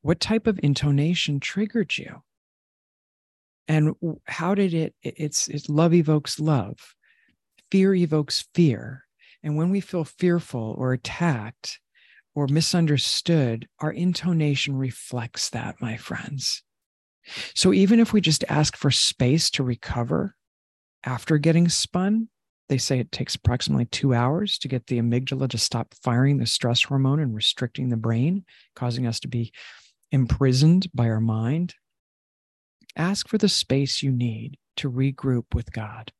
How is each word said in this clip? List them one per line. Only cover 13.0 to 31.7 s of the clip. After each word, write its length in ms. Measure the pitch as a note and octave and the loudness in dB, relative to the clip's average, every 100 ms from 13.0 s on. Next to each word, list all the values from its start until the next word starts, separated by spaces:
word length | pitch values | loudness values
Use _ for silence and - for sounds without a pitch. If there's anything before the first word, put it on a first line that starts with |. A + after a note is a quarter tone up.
| - - - E3+ B2+ A2+ - _ | 0 -4 0 2 2 -2 -8 _
our 140 | D3+ | -8
intonation 840 | - F3+ F3 F3+ E3 D3+ C#3 - C3+ | -2 -2 -2 0 0 2 0 -2 -2
reflects 760 | C3 - - B2 A#2 - - | -4 -6 -10 -8 -8 -8 -8
that, 300 | A#2 - - | -6 -10 -8
my 160 | A#2+ A2 | -8 -8
friends. 680 | - - - C#3 - - _ _ _ _ _ _ - - - | -10 -10 -8 -8 -6 -8 _ _ _ _ _ _ -18 -14 -10
So 180 | - F#3+ | 2 4
even 280 | F#3+ F#3+ A3+ | 6 6 6
if 120 | A#3 | 6
we 80 | G#3+ | 4
just 240 | F3+ D3+ - | 2 0 0
ask 280 | D3 D3+ - | 2 0 0
for 140 | D3 | 0
space 600 | B2+ - - B2+ D#3 D#3+ | 2 0 2 2 2 0
to 120 | - | -2
recover 720 | B2+ A#2+ - - A#2+ D3+ G3+ _ _ _ _ _ _ _ | -2 -4 -4 -4 -2 -2 -2 _ _ _ _ _ _ _
after 340 | - B2 - D#3 | -8 -8 0 2
getting 300 | D3+ E3 E3+ | 4 4 4
spun, 640 | - - F3+ F#3+ A3 A3+ _ _ _ _ | 2 -2 -2 0 0 -2 _ _ _ _
they 100 | C3+ | -2
say 200 | - C3 | 0 -2
it 140 | A#2 | -2
takes 240 | - C3 - | -6 -6 0
approximately 500 | - B2 - C#3 A#2+ | 0 0 0 0 0
two 260 | - C#3+ | -2 0
hours 460 | A#2+ B2 D#3+ G#3 - | 2 2 0 -2 -4
to 100 | C3 | -4
get 200 | B2+ - | -6 -4
the 100 | A#2+ | -2
amygdala 500 | A#2 A#2+ C3 C3+ C3+ | 0 0 -2 -4 -4
to 80 | A2+ | -2
stop 360 | - A#2 A2 - | -2 -4 -6 -4
firing 360 | - A#2+ C3+ C#3+ | 0 2 4 2
the 80 | A#2+ | 0
stress 360 | - B2 A#2+ | -2 0 0
hormone 380 | - C#3 C3 D3 | 0 0 2 2
and 120 | C#3+ | -2
restricting 560 | G#2+ - - B2 - C3 | -2 -2 -2 -6 -4 -4
the 80 | A2+ | -2
brain, 480 | A2+ A#2 C#3 F#3+ - - _ | 0 0 0 -2 -6 -20 _
causing 320 | - B2 A#2 B2 | -6 -4 -2 -4
us 140 | A2+ | -4
to 80 | B2+ | -6
be 240 | A#2+ A#2 - - - _ _ _ | -6 -6 -10 -20 -20 _ _ _
imprisoned 800 | C#3 B2 - C3+ B2+ D3+ F3+ F#3 | 0 2 2 2 4 6 4 2
by 160 | B2 A#2 | 0 0
our 120 | A2 | 2
mind. 540 | A2+ A2 A2+ D#3 F3 | 0 0 -2 -2 -4